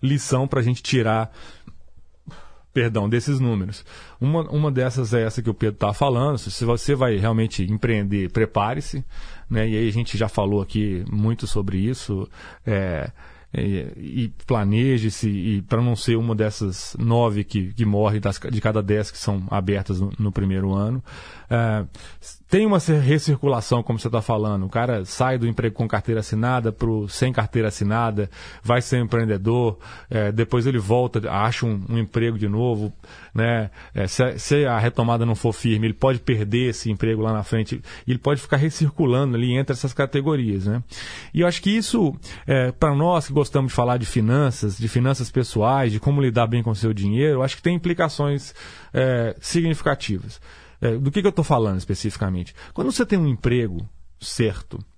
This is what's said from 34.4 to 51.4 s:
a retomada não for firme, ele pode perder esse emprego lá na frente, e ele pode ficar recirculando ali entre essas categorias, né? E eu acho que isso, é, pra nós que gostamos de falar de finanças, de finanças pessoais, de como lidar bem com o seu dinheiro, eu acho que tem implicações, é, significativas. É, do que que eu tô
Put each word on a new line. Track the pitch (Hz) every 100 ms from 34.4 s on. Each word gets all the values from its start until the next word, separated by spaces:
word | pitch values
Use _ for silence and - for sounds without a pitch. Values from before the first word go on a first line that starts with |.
| - 147 139
a | 117
retomada | 113 - 117 117
não | 117 110
for | 120
firme, | 107 120 107 110
ele |
pode | 107 131 127
perder | - 117 104 117 127
esse | 110 113
emprego | 101 113 110
lá | 110
na | 110
frente, | 101 113 107 - - - -
e |
ele | 123
pode | - 143
ficar | - 143
recirculando | 156 - 151 - 147 123 139 117
ali | 123 123
entre | 139
essas | 131 139
categorias, | 123 139 143 139 151 117 98 98
né? | 113 123 - - - -
E | 156
eu | 175
acho | 170
que | 196
isso, | 220 214 233 165 135 - -
é, | - 135 127
pra | 123 160
nós | 143 165 175 143
que |
gostamos | 139 139 147 131
de | -
falar | 123 123
de | 113
finanças, | - 110 131 143 117 107 98
de | 113
finanças | 123 123 135 120
pessoais, | - 123 117 110 135 127
de | 107
como | - 143
lidar | 135 113 117
bem | 120
com | 113
o | 107
seu | 113
dinheiro, | 107 98 110 147
eu | 135
acho | 131 -
que |
tem | 170 175
implicações, | 175 175 165 - 143 143 - - - - -
é, | - 131 123 117 -
significativas. | - 170 165 156 - 139 - 95 101 - - - - -
É, | 117
do | 113 139
que | 202
que | 196
eu |
tô | 175